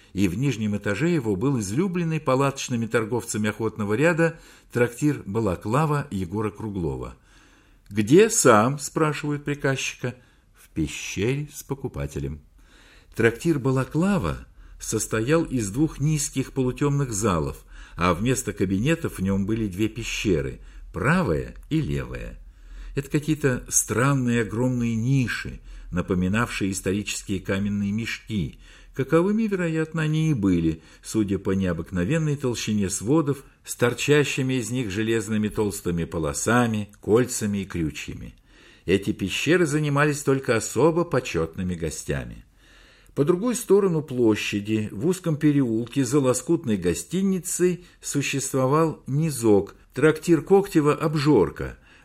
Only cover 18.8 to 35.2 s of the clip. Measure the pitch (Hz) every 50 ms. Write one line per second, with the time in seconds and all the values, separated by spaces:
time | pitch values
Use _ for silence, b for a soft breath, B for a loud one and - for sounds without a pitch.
18.8 | 113 151 165 160 - 101 - - 92 98 98 98 98 107 113 117 110 101 87 95
19.8 | 110 107 - 117 110 - - - - 107 87 73 67 65 62 b b b b b
20.8 | b b - 85 92 135 170 185 170 101 78 69 62 58 - - - - 147 160
21.8 | 135 78 71 69 64 60 64 60 57 - - - - b b b b b b b
22.8 | b b b 139 139 - - 151 143 160 151 147 - 135 123 - - - - -
23.8 | - - 107 110 127 139 143 135 123 120 117 117 113 95 104 113 123 131 127 120
24.8 | 117 117 113 110 113 127 139 135 123 104 - - - 65 64 - b b b b
25.8 | b b 82 90 87 - 95 90 90 92 101 117 120 - - - 104 95 95 -
26.8 | - 95 95 104 101 - - - - - 98 90 - - 98 98 101 101 101 101
27.8 | 101 98 104 110 113 107 - - - - 110 101 78 64 - B B B B B
28.8 | B B - - 131 135 160 165 175 202 214 220 226 208 202 180 175 165 160 160
29.8 | 160 160 160 160 156 151 156 156 160 160 147 110 98 98 90 85 82 80 78 B
30.8 | B B B B - - - 110 107 95 98 87 - 98 95 95 95 90 85 85
31.8 | 85 - 92 87 87 107 156 165 156 151 143 143 - 123 113 - - 113 107 104
32.8 | 98 90 - - 95 113 151 165 147 143 131 - b b b b b - - -
33.8 | 123 120 120 - - - 147 147 139 143 - 147 131 131 131 127 110 104 123 131
34.8 | 123 98 90 107 110 110 113 113